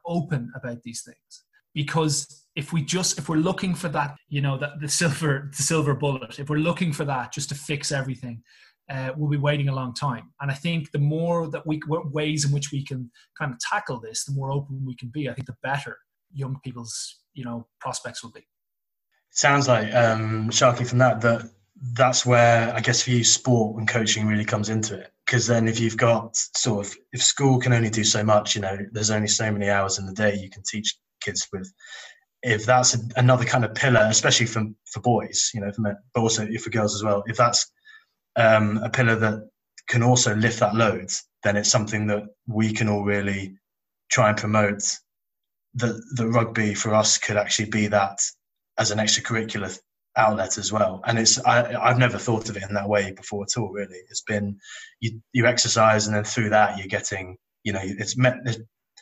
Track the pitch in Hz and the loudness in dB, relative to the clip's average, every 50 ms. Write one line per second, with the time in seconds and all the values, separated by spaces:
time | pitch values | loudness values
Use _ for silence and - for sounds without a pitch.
0 | - 175 170 175 147 - 160 131 120 120 - 123 127 123 120 117 - 117 113 - | -8 -6 -4 -4 -2 -2 -4 -4 -4 -6 -10 -10 -10 -10 -10 -12 -12 -14 -14 -14
1 | - 120 117 _ _ _ - - _ _ _ _ _ _ - 151 143 143 - 165 | -16 -18 -20 _ _ _ -20 -20 _ _ _ _ _ _ -6 -6 -4 -2 0 0
2 | 160 156 139 - - - - - _ _ _ 165 139 - 170 165 - - 170 185 | 0 0 0 -2 -6 -8 -12 -20 _ _ _ -10 -8 -4 -4 -4 -2 -2 -2 -2
3 | 180 - - - 147 - 165 156 160 185 185 - 202 185 175 - - 165 147 156 | -2 -2 -4 -4 -4 -2 0 0 2 0 0 -2 -2 -4 -2 -4 -4 -4 -4 -4
4 | 143 139 - - _ _ 147 143 139 139 135 131 147 143 - 147 147 147 - - | -4 -4 -6 -12 _ _ -4 -2 0 0 -2 -2 -4 -8 -8 -8 -6 -4 0 2
5 | 175 160 143 - 165 151 135 135 147 - - - 139 - 165 160 151 143 139 135 | 2 2 0 0 0 0 0 -2 -4 -8 -6 -4 -2 0 0 2 2 2 0 0
6 | 151 143 139 131 120 110 - - 143 143 151 147 156 170 170 165 185 165 143 - | 0 -2 -2 -4 -6 -10 -12 -10 -6 -2 0 0 0 0 0 0 -2 -2 -2 -2
7 | 156 139 139 123 120 117 - 135 139 - 147 143 - - 151 143 - - 147 139 | -4 -4 -4 -4 -6 -6 -8 -8 -8 -8 -8 -10 -6 -6 -6 -6 -4 -4 -4 -4
8 | 131 135 127 - - 123 117 110 - _ _ _ _ _ _ _ _ - 139 131 | -4 -4 -6 -8 -10 -12 -12 -14 -16 _ _ _ _ _ _ _ _ -10 -8 -6
9 | 131 131 131 151 151 143 147 143 135 147 147 143 139 139 135 131 127 123 117 - | -6 -6 -6 -4 -2 -2 0 0 2 0 0 0 0 0 -2 -2 -4 -6 -6 -4
10 | 147 139 120 110 - - _ - 139 143 139 - - 170 170 165 147 - - 147 | -4 -4 -4 -6 -8 -14 _ -8 -6 -6 -6 -4 -4 -4 -2 -4 -4 -4 -2 0
11 | 143 147 156 160 165 170 170 170 165 151 156 151 - 156 156 151 - 147 156 170 | 0 0 0 0 0 0 -2 -2 -2 -4 -6 -8 -6 -4 -6 -4 -4 -4 -4 -4
12 | - 147 135 151 151 151 156 151 147 139 143 143 139 - - 139 139 - 135 127 | -4 -4 -4 -4 -2 -2 -2 -2 0 0 -2 -2 -2 -4 -6 -6 -6 -6 -8 -10
13 | 127 120 _ _ _ _ _ - 156 139 120 117 - - 208 208 - - 135 117 | -10 -12 _ _ _ _ _ -8 -8 -8 -8 -8 -6 -6 -4 -4 -4 -6 -8 -10
14 | 110 110 113 - - - 135 135 135 135 139 143 139 139 135 135 135 131 123 - | -10 -10 -10 -10 -8 -6 -6 -6 -4 -4 -4 -4 -6 -6 -8 -8 -8 -10 -10 -10
15 | - 120 113 151 143 123 117 - 131 - - _ - 170 139 143 - 120 107 - | -12 -10 -8 -6 -6 -6 -8 -10 -12 -14 -14 _ -8 -6 -6 -6 -6 -8 -14 -18
16 | _ _ _ _ _ _ - 139 135 131 135 139 - 135 120 120 120 113 - - | _ _ _ _ _ _ -12 -10 -8 -8 -8 -10 -10 -12 -12 -12 -12 -12 -12 -12
17 | - - - _ _ _ _ 139 123 120 120 120 117 _ _ _ - 131 120 - | -12 -14 -16 _ _ _ _ -12 -10 -10 -10 -10 -12 _ _ _ -10 -10 -8 -8
18 | - 123 117 - - 117 - - - _ _ _ _ _ _ _ _ _ _ _ | -10 -12 -14 -14 -16 -16 -18 -20 -20 _ _ _ _ _ _ _ _ _ _ _
19 | _ _ _ _ _ _ - - - 143 139 143 135 131 123 110 107 107 113 123 | _ _ _ _ _ _ -2 0 2 4 4 4 4 4 2 2 2 2 2 4
20 | 117 113 110 110 110 110 110 110 110 113 117 - 143 127 120 - 123 123 123 123 | 4 4 4 0 -2 -2 -2 -2 -2 -2 2 4 4 4 4 2 -2 0 2 4
21 | 127 123 110 110 113 117 117 113 - - - _ _ _ _ - 135 123 120 117 | 4 4 4 4 2 2 2 0 -2 -8 -16 _ _ _ _ -14 -12 -4 2 4
22 | 131 127 123 - - 123 123 120 120 117 117 117 117 117 123 - 113 131 120 - | 4 4 4 2 4 4 6 8 8 8 6 6 4 2 0 -2 0 0 2 0
23 | - - 123 120 117 - - - - 139 123 117 110 107 107 113 110 104 - 117 | 2 2 2 2 4 4 2 2 2 2 4 4 2 2 -2 -4 -4 -2 0 0
24 | 110 104 - 113 110 107 107 107 104 - 117 107 104 104 110 110 107 - 101 92 | 0 0 0 0 0 0 0 0 0 0 -2 -2 -2 0 -2 -2 -2 -4 -6 -8
25 | - - _ _ _ - - 120 110 117 120 117 113 117 113 117 117 113 110 113 | -12 -16 _ _ _ -2 0 2 2 2 2 2 2 2 0 0 0 -2 0 2
26 | 120 117 117 107 110 110 - - - - - - - 123 107 101 101 101 - - | 4 4 4 2 0 -4 -4 -6 -4 -4 -4 -2 0 0 0 -2 -4 -6 -10 -16
27 | _ _ - 123 - - - - 139 135 131 123 123 127 123 117 113 110 107 110 | _ _ -4 0 0 0 2 2 4 4 4 4 4 2 2 2 2 0 0 0
28 | 104 - - 110 107 110 107 104 101 - - 107 101 95 98 98 101 98 - 107 | 0 2 2 2 4 4 4 4 4 2 -2 -2 -4 -4 -6 -6 -8 -8 -6 -2
29 | 107 107 110 107 107 104 - - 113 110 104 104 101 101 101 98 98 95 95 - | -2 0 0 0 0 0 0 0 0 -2 -2 0 0 0 2 2 0 0 -2 -4
30 | 98 95 95 95 107 104 101 98 95 95 - 101 - - - 107 107 - - _ | -6 -6 -4 0 0 0 0 0 -4 -10 -14 -14 -10 -8 -8 -6 -4 -4 -6 _
31 | _ _ _ - - 104 98 92 - - - 95 95 95 - _ - - - - | _ _ _ -12 -8 -6 -6 -6 -6 -6 -8 -10 -10 -12 -16 _ -20 -20 -18 -18
32 | - - - _ _ _ _ _ - 127 139 110 110 117 127 127 123 - - 117 | -18 -20 -20 _ _ _ _ _ -2 0 0 2 2 4 4 4 4 4 2 0
33 | 107 120 - 131 127 127 131 123 127 - - 131 - 127 - - - 135 123 113 | -2 -4 0 4 6 6 6 6 4 2 2 2 0 0 -2 0 2 4 6 6
34 | 107 110 110 - - 147 123 - 120 113 - 113 107 107 107 - _ - - 110 | 6 4 4 2 4 4 4 4 2 0 0 -2 -4 -4 -6 -10 _ -16 -12 -4
35 | 98 123 117 104 95 - - - - - - 107 101 101 101 - 110 104 101 - | 0 0 0 0 0 -2 -2 -2 -2 -2 -2 -4 -6 -6 -4 -2 -2 -4 -4 -6
36 | _ _ - 120 113 110 - 113 107 104 113 113 - 113 110 113 107 104 104 101 | _ _ -2 0 2 2 2 0 -2 -4 -6 -6 -6 -4 -2 0 0 0 0 -2
37 | 104 107 101 101 98 - 117 - 120 120 113 - - - _ _ _ - - - | -2 0 0 0 -2 -2 0 2 4 4 4 2 -2 -4 _ _ _ -20 -20 -20
38 | _ _ _ _ _ _ - - 113 110 110 110 107 104 107 110 110 117 - 131 | _ _ _ _ _ _ 0 4 6 6 6 6 6 2 0 -2 -4 -2 0 2
39 | 123 117 113 107 110 107 107 110 - - _ _ _ _ _ - - - - 117 | 2 2 4 2 2 0 0 -2 -8 -14 _ _ _ _ _ -18 -8 -2 0 2
40 | 117 123 127 120 - 117 104 107 110 117 107 - 117 104 104 113 117 104 92 92 | 4 6 6 4 4 2 2 2 2 0 0 2 0 2 2 4 2 2 2 0
41 | 95 - - - - _ _ _ - 107 101 104 104 - - 117 104 107 107 104 | -4 -8 -8 -8 -10 _ _ _ 0 0 0 2 2 2 2 2 2 0 -2 -2
42 | 104 107 104 104 104 - - _ _ - 107 107 110 107 107 107 117 107 104 104 | 0 0 0 -2 -4 -6 -16 _ _ -4 -2 0 0 2 2 0 0 0 0 0
43 | 101 101 101 101 101 101 98 98 98 95 95 - _ _ _ _ _ _ _ _ | 0 0 0 0 0 -2 -2 -4 -6 -8 -12 -16 _ _ _ _ _ _ _ _
44 | _ - - - 113 107 107 107 - 104 107 107 104 101 104 - - - - - | _ -2 2 4 4 4 4 2 0 2 2 4 4 2 0 -2 -4 -6 -6 -6
45 | _ _ _ _ _ _ _ _ _ _ _ _ _ _ - 123 120 117 104 104 | _ _ _ _ _ _ _ _ _ _ _ _ _ _ -6 -4 -2 -2 -2 -4
46 | - - 139 117 113 113 117 120 113 110 113 117 107 104 101 - - 113 107 107 | -8 -8 -4 -2 0 2 2 2 2 0 0 0 0 0 -2 -2 0 2 4 4
47 | 107 - - - - - 104 104 104 - - - 110 104 - 110 104 101 107 101 | 4 4 2 0 0 0 0 0 0 0 0 -2 -2 0 0 0 2 2 2 2
48 | 98 98 - - - - - _ _ _ _ _ _ _ _ - 117 110 104 107 | 2 0 -2 -4 -4 -4 -6 _ _ _ _ _ _ _ _ -2 0 0 0 0
49 | 107 104 - - - - 113 113 110 110 - 107 98 90 - - _ _ _ _ | 2 2 2 0 0 -2 -2 -2 -2 -4 -6 -6 -6 -8 -10 -12 _ _ _ _
50 | _ _ - 127 113 110 107 98 95 - - 107 98 - 107 107 104 92 92 95 | _ _ 0 2 4 4 4 2 -2 -4 -4 -4 -4 -2 0 0 0 0 -2 -4
51 | - - 117 113 113 110 - - - 123 120 120 120 117 104 104 - 120 123 120 | -4 -2 0 2 2 2 2 2 4 4 4 4 4 2 0 0 2 4 4 6
52 | 127 120 - 98 - 127 113 104 - - 101 101 95 98 104 101 98 101 107 104 | 4 4 2 0 -2 -2 -2 -2 -2 -6 -8 -10 -6 -4 -4 -2 0 2 2 2
53 | 98 98 95 - - - 107 101 101 - - 120 107 95 95 101 98 95 92 90 | 2 0 -4 -10 -12 -10 -8 -8 -6 -6 -4 -4 -4 -4 -6 -6 -8 -8 -10 -16
54 | - _ - - - - 107 104 104 101 101 - - - - - - - - _ | -18 _ -12 -10 -6 -4 -4 -2 -2 -4 -6 -8 -12 -20 -20 -20 -20 -20 -12 _
55 | 113 113 113 113 - _ - 127 113 120 117 - - 110 - 117 110 110 107 107 | -6 -6 -6 -8 -10 _ 0 2 4 4 4 2 2 2 4 4 6 6 6 4
56 | 104 107 107 104 107 - - - 110 104 110 107 107 104 104 98 95 95 104 98 | 2 0 0 -2 -2 -2 -2 -2 0 4 4 4 4 4 2 -2 -6 -4 -4 -4
57 | - - - 92 92 92 92 - _ _ _ _ - 107 98 95 95 95 104 98 | -4 -6 -8 -8 -10 -12 -16 -18 _ _ _ _ -6 -6 -4 -4 -4 -6 -6 -6
58 | 110 - - 123 127 127 123 - - 127 113 110 113 - _ _ _ _ _ _ | -6 -6 -2 2 2 2 2 0 -4 -6 -6 -6 -8 -14 _ _ _ _ _ _